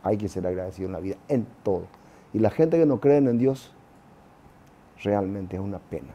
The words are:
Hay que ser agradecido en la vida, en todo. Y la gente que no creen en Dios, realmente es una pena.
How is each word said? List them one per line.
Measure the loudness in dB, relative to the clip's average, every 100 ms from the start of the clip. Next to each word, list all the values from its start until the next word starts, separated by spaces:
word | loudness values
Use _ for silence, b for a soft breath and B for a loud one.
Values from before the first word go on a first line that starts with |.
Hay | -2 -2
que | -2
ser | -4 -4
agradecido | -4 -8 -8 -8
en |
la | -6
vida, | -8 -10 -2
en | -2 -2 -6
todo. | -2 -2 -4 B B B B
Y | 0
la | 0
gente | 2 2 4
que |
no | 4 4
creen | 4 6 4
en | 4
Dios, | 2 0 -10 -20 -20 -20 -20 -20 -20 -20 -20 -20 -20 -20 -20 -8
realmente | -2 0 -2 -6 -8 -8
es |
una | -8 -10
pena. | -10 -12 -12